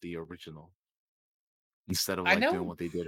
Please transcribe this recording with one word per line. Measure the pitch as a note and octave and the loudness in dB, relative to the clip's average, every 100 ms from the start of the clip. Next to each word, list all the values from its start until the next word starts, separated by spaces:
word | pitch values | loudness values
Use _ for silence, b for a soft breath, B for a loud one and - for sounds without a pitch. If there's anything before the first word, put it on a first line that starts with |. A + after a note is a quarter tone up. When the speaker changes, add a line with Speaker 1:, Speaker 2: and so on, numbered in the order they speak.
Speaker 1:
the | F2 E2+ | -8 -8
original | E2 F2 E2+ D#2 E2+ _ _ _ _ _ _ _ _ _ _ _ - | -8 -12 -14 -16 -18 _ _ _ _ _ _ _ _ _ _ _ -4
instead | - - F3+ | -2 0 2
of, | F3+ | 4
Speaker 2:
I | G3+ | 6
Speaker 1:
like, | C4+ | 6
doing | F4+ - | 2 -2
Speaker 2:
know | |
Speaker 1:
what | E2+ | -4
they | F2 | -4
did | F2 | -4